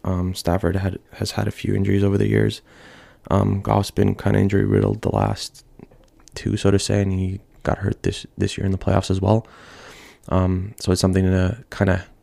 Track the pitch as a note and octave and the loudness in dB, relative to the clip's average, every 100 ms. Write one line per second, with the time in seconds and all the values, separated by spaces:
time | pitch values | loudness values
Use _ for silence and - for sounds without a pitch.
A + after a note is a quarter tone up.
0 | - F#2 F2+ F#2 - F2 E2+ F#2+ F#2+ - | -2 -2 -2 -4 -2 0 0 0 -2 -6
1 | _ - G2+ - G#2 - - G2+ G2 G2 | _ -8 -6 -2 -4 -4 -2 0 2 2
2 | G2 G2 G#2 G#2+ G#2+ - _ - - - | 2 2 2 2 2 -2 _ -20 -20 -20
3 | - _ - G2 G2+ G2 G2+ G#2 G2 - | -20 _ -2 0 2 0 0 0 0 0
4 | G2+ G2+ G#2 G#2 G2 G2 G2+ G2+ - G#2 | 0 2 0 2 2 2 2 2 2 0
5 | - - - G#2 - - _ - - - | -2 0 0 -2 -10 -14 _ -20 -20 -20
6 | _ _ - - G#2 G#2 G2+ G2 - G2+ | _ _ -20 -8 -4 0 2 2 2 0
7 | G2 F#2+ F#2+ F#2+ - - - - G2 - | 0 -2 -4 -6 -12 -6 -4 -2 -4 -2
8 | F2 F#2 - - G2 - G2 F#2+ - G2 | -4 -4 -12 -4 -4 -2 -2 -2 0 0
9 | - F#2+ F#2+ A2 - - - - - - | 0 -2 2 0 -2 -20 -20 -20 -20 -20
10 | - - - F#2 F#2 F#2 G2 - - F#2 | -20 -20 -4 0 0 0 -4 -6 -2 2
11 | G2 F#2+ F#2 F#2+ F#2 A2 - - G2+ F#2 | 2 4 2 2 0 -2 -10 -2 0 0
12 | - - | -4 -20